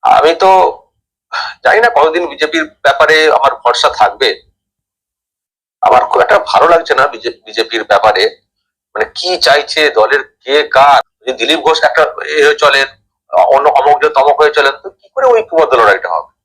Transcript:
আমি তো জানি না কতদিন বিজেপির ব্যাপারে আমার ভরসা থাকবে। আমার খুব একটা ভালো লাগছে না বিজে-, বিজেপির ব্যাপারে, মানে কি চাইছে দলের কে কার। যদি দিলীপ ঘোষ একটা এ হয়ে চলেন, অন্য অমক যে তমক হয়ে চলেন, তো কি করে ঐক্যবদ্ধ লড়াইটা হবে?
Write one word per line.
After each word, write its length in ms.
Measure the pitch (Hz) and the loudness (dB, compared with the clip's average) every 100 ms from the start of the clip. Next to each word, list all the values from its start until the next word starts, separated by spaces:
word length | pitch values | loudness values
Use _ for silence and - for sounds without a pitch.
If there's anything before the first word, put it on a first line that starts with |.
আমি 320 | - - 151 | 2 2 2
তো 480 | 165 190 190 180 - _ _ _ _ _ - - - | 2 2 4 2 -4 _ _ _ _ _ -12 -12 -6
জানি 160 | - 185 | -2 2
না 80 | 240 | 2
কতদিন 380 | 233 160 165 170 | 2 0 -2 -6
বিজেপির 380 | 143 151 160 | -6 -6 -6
ব্যাপারে 600 | 156 _ 143 139 156 156 156 | -8 _ -4 0 2 2 2
আমার 240 | - 135 - | 2 0 -2
ভরসা 240 | 120 - 147 | -4 -2 -2
থাকবে। 520 | - 104 - 110 92 _ _ _ _ _ _ _ _ _ _ _ _ _ _ | 0 -2 0 -4 -4 _ _ _ _ _ _ _ _ _ _ _ _ _ _
আমার 240 | - - | 0 2
খুব 180 | - - | 2 -2
একটা 180 | - 208 - | 0 0 0
ভালো 220 | - 151 | 0 2
লাগছে 260 | 170 165 | 2 0
না 120 | 143 131 | -2 -2
বিজে-, 380 | 110 120 - | -4 -10 -12
বিজেপির 400 | - 107 110 113 | -14 -8 -6 -6
ব্যাপারে, 460 | 104 101 107 104 107 - _ _ _ _ _ | -2 2 2 2 -2 -4 _ _ _ _ _
মানে 100 | 107 110 | -8 -8
কি 240 | - 180 175 | -8 -8 -4
চাইছে 520 | 156 143 147 - 151 | 0 0 -2 -2 -2
দলের 460 | 110 - 143 131 _ | 0 0 0 -4 _
কে 180 | - 143 | -4 -2
কার। 380 | 143 - 143 135 - _ | 0 2 4 2 0 _
যদি 120 | 123 | -10
দিলীপ 280 | 127 113 156 | -6 -4 -2
ঘোষ 240 | - 160 | 0 0
একটা 180 | 147 160 156 - | 0 0 -2 -4
এ 200 | 147 151 | -8 0
হয়ে 120 | 147 147 | 0 2
চলেন, 300 | 147 143 - _ _ _ _ - | 0 0 -2 _ _ _ _ 0
অন্য 320 | - 135 - | 2 2 2
অমক 340 | 139 139 147 | 0 2 0
যে 60 | 151 | 0
তমক 320 | 143 135 143 | 0 0 2
হয়ে 140 | 151 | 0
চলেন, 180 | 151 139 135 | 2 -2 -4
তো 80 | 190 | -14
কি 180 | _ _ | _ _
করে 120 | - 262 | -2 0
ঐক্যবদ্ধ 480 | 233 - 165 156 | 0 0 0 2
লড়াইটা 340 | 123 110 95 90 | 2 2 2 -2
হবে? 280 | 82 - _ | -8 -8 _